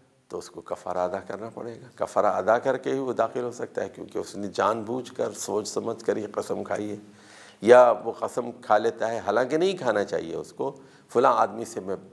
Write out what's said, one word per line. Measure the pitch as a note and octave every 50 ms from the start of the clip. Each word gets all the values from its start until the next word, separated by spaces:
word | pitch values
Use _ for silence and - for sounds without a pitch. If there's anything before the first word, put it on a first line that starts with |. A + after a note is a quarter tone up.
| _ _ _ _ _ -
تو | - F2
اس | F2 -
کو | - F2
کفارہ | E2 - F#2 - - F#2+ F2+ F2+
ادا | F2+ F2+ F#2+ G2
کرنا | F2+ - G2+ G2 G#2 - -
پڑے | - - A#2+ A#2
گا۔ | C3+ C3 - -
کفارہ | - - - - - G2
ادا | G#2 F#2+ G2 F#2+ G2+ A2 A#2+
کر | - C#3 B2+
کے | C3+ - C#3 C3
ہی | C3+
وہ | C3+ B2+ A#2
داخل | G#2+ A2+ A2+ - C3 B2
ہو | B2 A#2
سکتا | - A#2+ G#2+ - - G#2
ہے، | F#2+
کیونکہ | - - F2 E2+ - -
اس | F2+ - -
نے | F#2+ G2+ G2 F2+
جان | - G#2 G2 A2 A#2 G#2+
بوجھ | G#2 A#2+ C3 B2 - -
کر، | - A#2 A2+ G2+
سوچ | - - - G2 G#2 G#2+ -
سمجھ | - A2+ G#2 A2+ A2+ G#2+ -
کر | - G#2
یہ | G#2+ G#2+ G#2 G#2
قسم | G#2+ G2 - - G2 G2
کھائی | G2 G2+ G#2 G#2+ G#2+
ہے، | G#2 - - - - - - - - - - - - - -
یا | G#2 B2 B2 B2 A#2+ A2 G#2+ G#2+
وہ | A#2 A2+ -
قسم | - G2 - - A#2+ A#2+ A#2 B2 B2
کھا | - A2 G#2+
لیتا | A2 A#2 A2+ - - A2+
ہے، | A#2 A2+
حالانکہ | F#2 G2 G2+ A2+ C3 C3 D3
نہیں | D#3 F3 F#3+ G3
کھانا | E3 C#3+ B2 G#2+ G#2 G2
چاہیے | F#2+ - E2 E2+ E2 E2
اس | E2 D2+ - -
کو، | - C3 C3+ C#3 - - - - - _ - -
فلاں | A#2+ B2+ C3+ A#2+
آدمی | A2+ A2+ G#2+ G2+ A2+ A#2
سے | - - A2+
میں | F#2 F#2+ F#2+ F2 - -